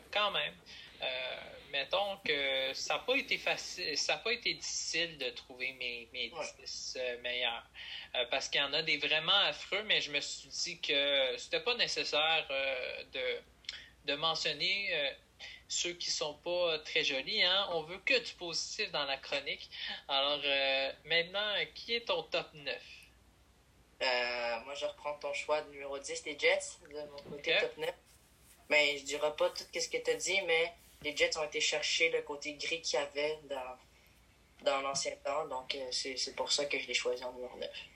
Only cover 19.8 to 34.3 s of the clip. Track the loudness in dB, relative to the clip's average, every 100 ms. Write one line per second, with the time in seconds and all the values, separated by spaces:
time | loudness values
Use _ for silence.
19.8 | -8 -6 0 2 4 2 2 4 4 4
20.8 | 0 -4 2 2 2 0 0 0 -2 -4
21.8 | -4 -2 2 0 0 -2 -2 -6 -8 -8
22.8 | -8 -18 -20 -20 -20 _ -20 _ _ -20
23.8 | -20 -2 2 2 2 0 -2 -2 -4 -4
24.8 | -4 -4 -6 -4 -4 -4 0 0 0 -8
25.8 | -8 -6 -6 -6 -6 2 4 4 2 -10
26.8 | -12 -10 -10 -10 -12 -4 2 4 2 0
27.8 | -4 -6 -12 -20 -20 -20 -20 -20 2 6
28.8 | 6 2 -4 0 0 4 2 2 -6 -4
29.8 | -2 0 0 0 2 2 4 4 2 -2
30.8 | -18 -10 -6 2 2 4 -2 0 2 2
31.8 | 2 4 4 4 0 -6 -6 -6 -4 -2
32.8 | 0 0 0 0 0 -2 -4 -6 -6 -10
33.8 | -16 -20 -20 -20 -20